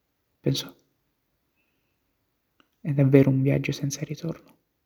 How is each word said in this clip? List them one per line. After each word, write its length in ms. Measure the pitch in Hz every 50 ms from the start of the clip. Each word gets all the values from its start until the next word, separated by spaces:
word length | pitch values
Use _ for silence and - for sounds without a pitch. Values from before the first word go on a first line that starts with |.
| _ _ _ _ _ _ _ _
pensò. 340 | - 143 135 - - - - _ _ _ _ _ _ _ _ _ _ _ _ _ _ _ _ _ _ _ _ _ _ _ _ _ _ _ _ _ _ _ _ _ _ _ _ _ _ _ _ _
"È 140 | - 175 139
davvero 360 | 143 139 131 135 139 135 139
un 120 | 135 131
viaggio 300 | 135 139 139 143 139 -
senza 320 | 143 - 147 139 - - 156
ritorno, 540 | - 151 - - 165 165 - - - _ _ _ _ _ _ _